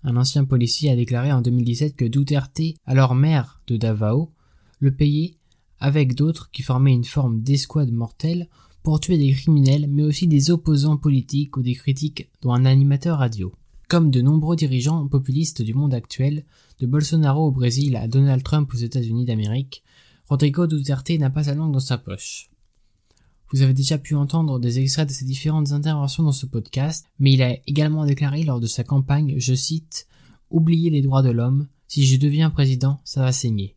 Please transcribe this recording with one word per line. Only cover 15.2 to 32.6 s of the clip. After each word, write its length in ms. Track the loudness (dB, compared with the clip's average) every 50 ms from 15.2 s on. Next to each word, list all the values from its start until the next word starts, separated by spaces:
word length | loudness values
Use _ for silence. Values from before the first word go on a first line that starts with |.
| -2 0 -2 -2 -2 -2 -4 -6
du 120 | -6 -4 -2
monde 200 | 0 0 0 0
actuel, 520 | -2 -4 -8 -6 -2 -2 -2 -2 -4 -8 _ _ _ _ _ _ _
de 80 | -4 -2
Bolsonaro 600 | 0 0 0 0 0 2 2 2 2 2 2 0
au 40 |
Brésil 460 | 0 0 0 0 0 0 0 0 -2 -2
à 100 | -4 0
Donald 360 | 2 2 4 4 2 0 0
Trump 280 | 0 0 0 0 -2 -2
aux 40 | -6
États-Unis 480 | -6 -4 -4 -4 -4 -2 -2 -2 -2
d'Amérique, 580 | -2 -2 -2 -2 -2 -2 -4 -4 -6 -12 -20 _ _ _ _ _ _ _ _ _ _
Rodrigo 380 | -2 0 2 0 0 0 0 0
Duterte 440 | 0 -2 -2 -2 -4 -4 -2 -4
n'a 180 | -2 0 0 0
pas 140 | 0 -2 -2
sa 120 | -2 -2
langue 180 | -2 -2 -2 -2
dans 80 | -2
sa 160 | -2 -2 -4 -6
poche. 520 | -6 -10 -12 -12 -12 -14 -14 -16 -18 _ _ _ _ _ _ _ _ _ _ _ _ _ _ _ _ _ _ _ _ -4
Vous 100 | 0 2
avez 120 | 2 4 2
déjà 240 | 2 0 -2 -2 -4
pu 180 | -4 -4 -2
entendre 440 | -2 -2 0 0 -2 0 0 -2 -2
des 200 | -2 -2 -2 0
extraits 300 | -2 -2 0 -2 -2 -4
de 40 | -4
ses 120 | -6 -6
différentes 480 | -6 -6 -4 -4 -2 0 0 0 0 -2
interventions 500 | -2 -2 -2 -2 -2 -2 -4 -2 0 0
dans 80 | 0
ce 140 | 0 -2 -6
podcast, 640 | -6 -6 -8 -8 -6 -4 -4 -4 -4 -4 -8 -12 _ _ _
mais 140 | 2 2 4
il 100 | 2 2
a 140 | 0 -2 -6 _ -6
également 380 | -2 0 0 0 0 -2 0
déclaré 380 | -2 -2 -2 -2 -4 -2 -2 -2
lors 180 | -2 -2 -2
de 60 | -4 -4
sa 180 | -4 -6 -4
campagne, 500 | -2 0 -2 0 0 0 0 0 0 -2 -2
je 160 | -2 -2 -2
cite, « 540 | -2 -2 -4 -6 -6 -6 _ -12 -12 -12 _ _ _ _ _ -20 _ _ _
Oubliez 400 | 0 0 2 2 2 2 2 2
les 120 | 2 2
droits 220 | 0 2 2 2 2
de 80 | 2
l'homme, 360 | 2 2 0 0 0 0 -2 -4 _ _ _ _
si 160 | -2 0 2
je 120 | 4 4 4
deviens 320 | 2 2 2 2 0 0
président, 520 | 2 0